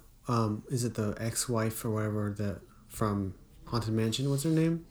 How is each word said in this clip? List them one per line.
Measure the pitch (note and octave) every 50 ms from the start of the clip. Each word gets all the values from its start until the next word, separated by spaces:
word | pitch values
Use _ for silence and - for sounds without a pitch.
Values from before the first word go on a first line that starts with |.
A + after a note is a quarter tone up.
| - - - - - -
um, | A#2+ A#2 A2+ G#2+ G#2 G#2+ - -
is | C#3+ A#2+ A#2+
it | A#2 -
the | - G#2+ G#2 - -
ex-wife | A2+ A2+ A2+ - - - A#2+ A2+ A2 A2+ A2 - -
or | A#2
whatever | G#2+ G#2+ G#2+ G#2+ G#2+ G#2+ G#2 G#2 G2+
that | - G#2+ G2+ F#2+ - - - - - - -
from | - - A2+ G#2+ G2+ G2+ G2 F#2+ F#2+ - - - - - -
Haunted | - - A#2 G#2+ A2 A2
Mansion? | A2 A2 A2+ A2+ - C3+ C#3
What's | C#3 C#3
her | C#3 E3
name? | D#3+ D#3+ D#3+ E3 E3 E3 - -